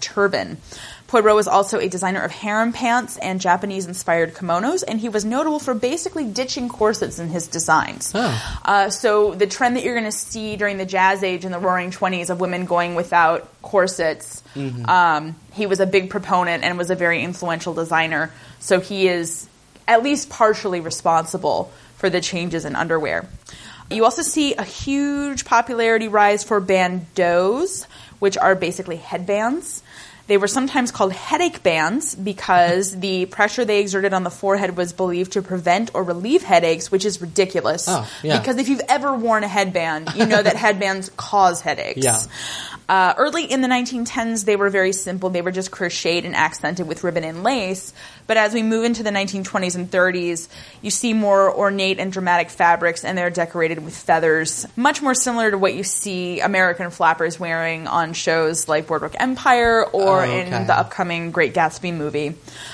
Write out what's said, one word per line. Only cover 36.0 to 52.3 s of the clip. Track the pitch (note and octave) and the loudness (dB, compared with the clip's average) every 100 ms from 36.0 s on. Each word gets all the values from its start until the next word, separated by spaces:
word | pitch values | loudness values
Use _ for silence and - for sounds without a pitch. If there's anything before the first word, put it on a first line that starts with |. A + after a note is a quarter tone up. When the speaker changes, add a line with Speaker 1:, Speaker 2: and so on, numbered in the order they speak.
Speaker 1:
relieve | F3+ F3 G3+ E4+ | -2 -2 2 2
headaches, | - F3 E3+ E3 - | 4 4 4 0 0
which | F#3+ | 0
is | G#3 F#3+ | 0 -2
ridiculous. | F3 E3 F#3 F3 - E3 - | -4 0 0 0 -2 -2 0
Speaker 2:
Oh, | F3 A2 - | -2 -2 -6
yeah. | D3+ C#3+ | 0 0
Speaker 1:
Because | - B3 | 2 0
if | B3+ | 0
you've | C4 - | 0 2
ever | C#4+ C#4 | 0 2
worn | C4 A#3 G#3+ | 0 2 2
a | G#3 | 2
headband, | F#3+ G3 F3 E3 D#3 D#3+ E3+ | 0 0 0 -2 -4 -6 0
you | A3+ | 4
know | G#3+ | 4
that | G#3 G3+ | 4 4
Speaker 2:
<laughs> | A3+ | 2
Speaker 1:
headbands | G3 G3+ F#3+ F#3+ - | 2 0 -2 -6 -12
cause | - G#3 F#3 F3 | -2 4 4 4
headaches. | E3 D3 - - | -2 -4 -4 -2
Speaker 2:
Yeah. | C3 - - - - - - - - | 0 0 -2 -10 -10 -10 -12 -16 2
Speaker 1:
Uh, | F#3+ F#3 - | 4 4 4
early | D4 D#4+ | 2 0
in | D#4 C4 | -2 0
the | B3+ | 2
nineteen | B3+ B3 B3+ | 2 0 -4
tens, | A#3 - A3+ A3+ | -4 -2 -2 -2
they | G3+ | 2
were | G3+ G3+ | 0 0
very | G3 F#3+ | 0 2
simple. | F#3+ F#3 F#3 F#3 | 0 -4 -4 -2
They | F3+ | -2
were | F3 | -2
just | F#3 F#3 | -4 -6
crocheted | - F3+ - F3 F3 | -6 -6 -2 0 0
and | E3+ - | 0 0
accented | D#3 - - F3 D#3+ | 0 0 -6 -4 -6
with | E3+ | -4
ribbon | F3+ E3 | -4 -4
and | D#3+ D#3+ | -6 -4
lace. | G#3 C4 F#3 F#3+ - - - - - | -2 0 -2 -6 -8 -18 -20 -20 -2
But | A3 | 2
as | G#3+ | 2
we | A3+ | 2
move | A3 A3 | 0 0
into | A#3 A3+ | 0 0
the | G#3+ | -2
nineteen | G3+ G3 G3 | -2 -2 -4
twenties | F#3+ G3+ F3+ | -4 -2 -2
and | F3 F3 | -4 -2
thirties, | F#3 F#3 F3+ F3 E3+ - - - - | 2 2 2 -2 -4 -8 -18 -20 -12
you | G#3 | -6
see | - A#3+ | -2 0
more | A3 G#3 G3 G3 | 2 4 6 6
ornate | - G3+ G3 F#3+ F#3 | 4 0 2 0 0
and | F#3 | -2
dramatic | F#3 F3+ | -2 2